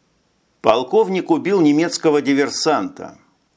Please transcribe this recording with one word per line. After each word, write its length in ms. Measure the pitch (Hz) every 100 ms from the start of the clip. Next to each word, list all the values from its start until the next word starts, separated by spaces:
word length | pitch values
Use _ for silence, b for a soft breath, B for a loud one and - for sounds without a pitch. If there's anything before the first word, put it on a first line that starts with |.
| _ _ _ _ _ _
Полковник 680 | - 117 131 214 190 185 -
убил 320 | 160 190 202
немецкого 600 | 151 147 170 - 156 147
диверсанта, 960 | 131 139 135 - 160 131 92 - 82 - _ _ _